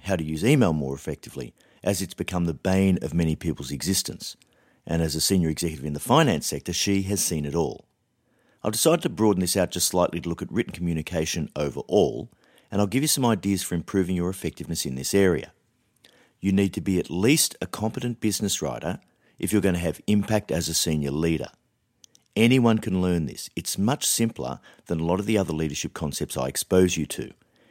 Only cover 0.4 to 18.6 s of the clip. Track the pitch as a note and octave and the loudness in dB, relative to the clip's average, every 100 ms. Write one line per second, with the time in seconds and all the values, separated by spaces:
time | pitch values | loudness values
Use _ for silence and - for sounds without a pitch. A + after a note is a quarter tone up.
0.4 | G#2 D3 G2+ D#2 C2+ C2+ - D2 - - | 4 6 4 2 -2 -6 -8 -10 -10 -12
1.4 | - - _ _ - F#2+ F2+ - F2 F2+ | -14 -16 _ _ -2 -2 -4 -8 -4 -2
2.4 | E2+ D#2 F#2 F#2+ G2 F#2 - D#2+ E2 D2+ | -2 -2 0 2 4 2 0 0 0 0
3.4 | E2+ D2 C2 C#2 D#2 F#2+ - A#1 - - | -4 -6 -6 -6 -2 -2 -2 -8 -14 -16
4.4 | _ _ _ _ - E2 D#2+ D#2 - G2 | _ _ _ _ -4 -2 0 0 2 2
5.4 | E2 D#2 E2+ D2+ D2 D2 - C#3+ D#3 D#2 | 2 0 -4 -4 -6 -4 2 4 6 2
6.4 | - D2 - F2 - G2 F#2+ G2+ - D#2+ | -2 -6 -4 -2 0 0 0 -2 -2 -2
7.4 | C#2+ D#2 D2 - _ _ _ _ _ _ | -2 0 -2 -4 _ _ _ _ _ _
8.4 | _ _ - A2 E3 E3+ - E2+ G#2+ F#2+ | _ _ -4 0 4 4 0 2 4 4
9.4 | F2+ G2+ F2+ F2+ - F2+ F2 E2+ F2 E2+ | 2 2 0 0 0 2 2 0 -6 -6
10.4 | A#1+ F#2 A2+ - F2 D#2+ D2+ E2+ D#2 E2+ | -4 -4 -4 -4 -2 -2 -2 -2 -2 -2
11.4 | D2+ - C#2+ C2+ - F#2+ E2 - - _ | -4 -4 -4 -4 0 4 4 0 -10 _
12.4 | _ _ - G2+ G2+ B2+ D3+ - B2 G#2+ | _ _ -6 0 0 0 0 2 2 2
13.4 | G2+ F#2+ - F2 D#2 G2 F2+ F#2 F2 F#2+ | 2 0 -2 -4 -2 0 0 0 -2 -4
14.4 | E2 - E2 E2 D2+ C2 - G2 F#2+ E2 | -8 -8 -8 -6 -6 -6 0 4 4 2
15.4 | - _ _ _ _ _ _ _ _ _ | -4 _ _ _ _ _ _ _ _ _
16.4 | G2+ F#2+ G2 - F2+ F2+ - E2+ G#2+ D#3 | 0 2 2 0 -2 0 0 0 4 4
17.4 | - - - - A2 A#2+ A#2+ A2+ A2 G2 | 2 -2 -10 -6 -6 -4 -6 -4 -2 -2
18.4 | G2+ - | -2 -2